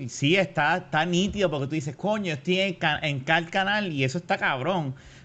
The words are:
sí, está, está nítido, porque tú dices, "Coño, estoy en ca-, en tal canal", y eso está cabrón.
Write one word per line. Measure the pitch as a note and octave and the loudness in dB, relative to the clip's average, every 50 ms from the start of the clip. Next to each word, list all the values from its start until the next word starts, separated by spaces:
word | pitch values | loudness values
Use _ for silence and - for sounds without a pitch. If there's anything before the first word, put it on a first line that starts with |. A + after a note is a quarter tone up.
| C3+ A#2 | -2 -8
sí, | - - C#3 C#3+ F3+ | -6 0 2 4 4
está, | G3 F3+ F#3 - D#3+ D3 D3+ E3+ F3+ | 4 4 2 2 0 2 2 2 0
está | F3+ - - D#3 D#3+ | -2 -2 0 0 2
nítido, | F3+ F3 F3 G3 G3 F3 G3+ F#3+ E3 | 2 2 2 2 0 0 0 0 2
porque | D3+ C#3 C#3 C3 | 2 0 -2 -2
tú | D#3 | -4
dices, | D#3 C3 D3+ - | -4 -4 -6 -8
"Coño, | - - G3+ G#3+ G#3+ G3+ F3 D3+ | -4 -2 -2 -2 -2 -2 -4 -6
estoy | C3+ - F3+ F3+ F#3 | -4 0 0 2 2
en | G3 G3 F3+ | 2 -2 -2
ca-, | - F3 D#3 D3 - | -2 0 0 0 0
en | D#3+ D3+ C#3+ C3+ C3 | -2 -2 -4 -4 0
tal | D#3+ D#3+ E3+ E3 E3 | 2 2 2 2 0
canal", | - G3 F#3+ G3 G#3 G#3+ G#3 F3+ D3+ | -2 -2 0 2 0 0 -2 -2 0
y | C#3 C3 | 0 0
eso | B2+ C3 F3 | 0 0 -4
está | E3+ - G3 G3 | -2 -2 -2 0
cabrón. | G3+ F3+ C#3+ B2+ B2+ E3+ G3 F3 D3+ C3 C3 - - - - - | 0 -2 0 0 0 0 0 0 -2 -4 -6 -8 -14 -20 -20 -20